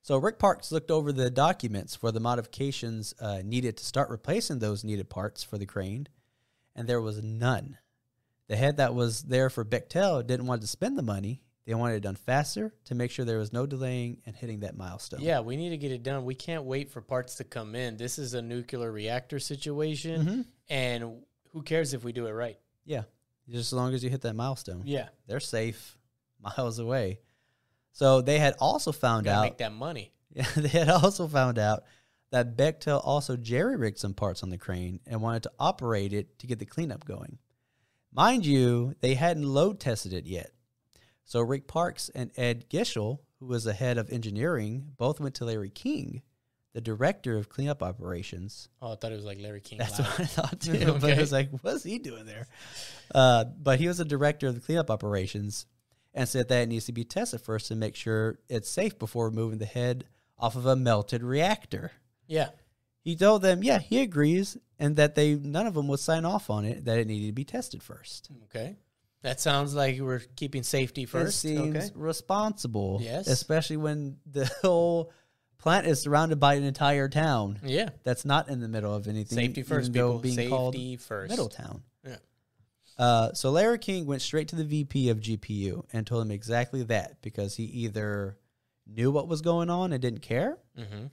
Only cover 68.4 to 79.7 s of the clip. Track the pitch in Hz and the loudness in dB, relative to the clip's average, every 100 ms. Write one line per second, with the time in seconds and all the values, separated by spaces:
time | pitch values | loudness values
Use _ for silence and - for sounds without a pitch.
68.4 | 107 113 123 202 _ _ _ _ 131 - | -12 -8 -8 -10 _ _ _ _ -6 -2
69.4 | 156 139 143 143 135 127 131 123 - - | 2 2 2 0 0 0 -2 -4 -6 -8
70.4 | 143 139 120 139 127 - 123 170 165 - | -6 -4 -2 0 0 -4 -4 -2 0 0
71.4 | 156 151 156 156 196 - 156 160 - 196 | 0 0 0 -2 -6 -6 -6 -6 -2 0
72.4 | 214 202 123 107 98 98 113 139 196 127 | 0 -2 -4 -2 0 0 -2 -4 0 0
73.4 | - 156 156 156 151 151 143 135 - 139 | 2 0 0 -2 -2 -2 -6 -10 -8 -2
74.4 | 127 - 190 170 170 170 165 - _ _ | -2 2 4 6 4 2 -2 -12 _ _
75.4 | _ _ 160 190 170 139 147 147 160 151 | _ _ 4 4 4 2 4 4 4 6
76.4 | 143 143 139 131 143 143 135 147 156 123 | 6 6 2 2 2 4 2 2 2 2
77.4 | 101 101 135 143 220 - 127 123 143 143 | 0 -4 -2 -2 -2 -4 -2 -2 2 0
78.4 | - 131 113 110 104 104 104 107 104 117 | 0 -4 -2 -2 -2 -2 -2 -4 -2 0
79.4 | 120 123 127 | 0 -2 -2